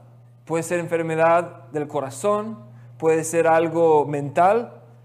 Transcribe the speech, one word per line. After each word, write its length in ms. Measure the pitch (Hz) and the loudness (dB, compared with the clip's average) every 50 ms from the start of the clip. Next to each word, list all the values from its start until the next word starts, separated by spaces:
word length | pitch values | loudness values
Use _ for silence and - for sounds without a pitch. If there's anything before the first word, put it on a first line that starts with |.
| - - - - - - - _ _ | -20 -20 -20 -20 -20 -20 -20 _ _
Puede 180 | - 160 165 160 | -6 -6 -6 -4
ser 160 | - 180 175 | -4 -4 -4
enfermedad 880 | 170 160 170 165 165 160 160 160 165 165 170 175 175 170 - - - - - | -4 -2 -4 -4 -2 -2 0 2 2 4 4 2 0 -2 -10 -18 -16 -10 -8
del 160 | 151 147 143 | -8 -6 -6
corazón, 680 | - 147 135 123 120 - - 208 208 208 214 226 220 - - - - - - - - | -6 -6 -6 -6 -8 -6 -2 -2 -2 -2 -4 -8 -12 -16 -18 -20 -20 -20 -20 -20 -10
puede 280 | - 160 160 160 165 160 | -2 0 0 2 0 0
ser 200 | 160 170 165 165 | -2 0 0 2
algo 600 | 165 160 165 170 165 156 165 170 160 156 151 139 | 4 4 2 2 0 2 2 4 4 4 4 2
mental, 760 | 143 151 143 143 139 120 170 175 190 214 240 233 - - - - - - - | 0 -2 -6 -6 -4 0 2 2 4 2 0 -2 -6 -12 -20 -20 -20 -20 -20